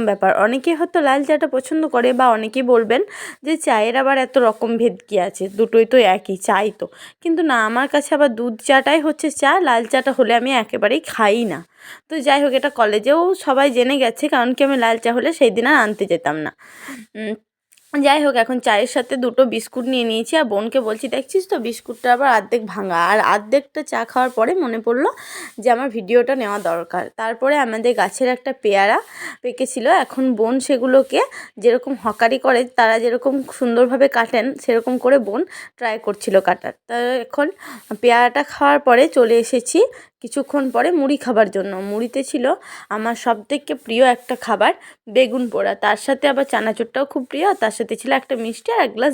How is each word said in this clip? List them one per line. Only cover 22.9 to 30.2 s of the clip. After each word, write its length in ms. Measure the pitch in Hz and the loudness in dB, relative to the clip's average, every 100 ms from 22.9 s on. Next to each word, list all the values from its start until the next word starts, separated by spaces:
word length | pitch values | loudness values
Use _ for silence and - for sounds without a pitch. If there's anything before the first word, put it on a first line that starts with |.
| 170 175 | 0 2
আর 140 | 208 | 2
অর্ধেকটা 600 | - 208 214 277 - 311 | 4 2 2 -2 -2 -10
চা 180 | 294 233 233 | -6 -6 -4
খাওয়ার 240 | 254 254 | -2 -2
পরে 220 | 240 233 370 | 0 0 0
মনে 240 | 254 226 | -4 -4
পড়লো 300 | 233 240 392 - - 370 330 - | -2 0 -2 -4 -14 -16 -16 -4
যে 80 | 226 | 0
আমার 200 | 233 269 | 0 -2
ভিডিওটা 440 | 220 185 240 240 269 | -6 0 2 2 -2
নেওয়া 240 | 208 202 | -2 -4
দরকার। 440 | 180 170 170 180 - - | -4 -4 -4 -8 -8 -8
তারপরে 400 | 226 - 269 294 | -8 -2 0 2
আমাদের 340 | 240 220 240 | 0 -2 -2
গাছের 340 | 220 190 - 254 | 0 0 0 -2
একটা 240 | 247 269 | -2 -6
পেয়ারা 440 | 262 208 196 202 311 - - - - | -4 0 2 2 2 -4 -14 -16 -10
পেকেছিল, 440 | 247 247 262 254 247 | -8 -6 -6 -2 2
এখন 320 | 359 254 - | 2 0 -2